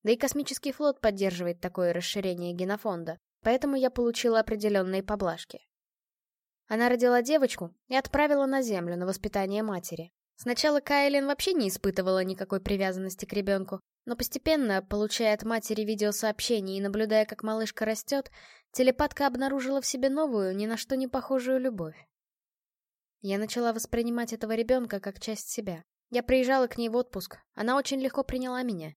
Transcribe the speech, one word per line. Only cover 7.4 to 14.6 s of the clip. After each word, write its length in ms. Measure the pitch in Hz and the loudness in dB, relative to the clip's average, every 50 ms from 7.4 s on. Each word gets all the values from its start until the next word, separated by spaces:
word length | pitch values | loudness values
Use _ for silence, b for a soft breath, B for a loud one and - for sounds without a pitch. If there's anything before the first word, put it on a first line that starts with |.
| 269 240 - - 175 170 _ _ _ _ | 4 4 2 -4 -10 -12 _ _ _ _
и 60 | 254 | 0
отправила 520 | 269 262 - - 277 294 294 294 277 277 | 0 0 2 2 2 4 4 4 4 4
на 140 | 269 269 269 | 2 2 0
Землю 360 | 254 233 208 180 170 170 175 | 0 0 0 -2 -2 -2 -2
на 100 | 175 180 | -2 -2
воспитание 560 | 185 190 190 - 208 - 202 196 190 196 208 | -2 -4 -4 -6 -4 -2 -2 -2 0 -2 -2
матери. 480 | 220 214 196 175 175 - 170 - 165 175 _ _ _ _ _ | -2 -2 -4 -6 -6 -8 -10 -10 -12 -14 _ _ _ _ _
Сначала 460 | - - 240 240 240 - 302 294 285 | -8 -4 -4 0 2 2 4 4 2
Кайлин 460 | 285 - 285 285 285 277 277 285 277 | 2 2 2 4 4 4 4 2 2
вообще 260 | 277 285 - - 381 | 0 -2 0 0 0
не 160 | 370 320 226 190 | 2 2 2 0
испытывала 560 | 190 - - 196 185 190 180 185 190 190 185 | -2 -2 -2 0 0 0 0 2 2 2 0
никакой 360 | 185 190 190 190 - 196 190 | -2 -4 -6 -6 -4 -4 -4
привязанности 640 | 185 - 202 190 196 190 185 185 190 190 190 - - | 0 -2 0 0 0 -2 -2 -4 -6 -6 -8 -10 -10
к 80 | - | -4
ребенку, 480 | - 208 196 196 196 196 190 196 196 190 _ _ _ _ _ | -4 -2 0 2 0 0 0 -6 -10 -12 _ _ _ _ _
но 120 | 240 240 | -8 -6
постепенно, 680 | - 247 - - 269 _ 320 320 302 | -6 -6 -6 -6 -4 _ 2 2 2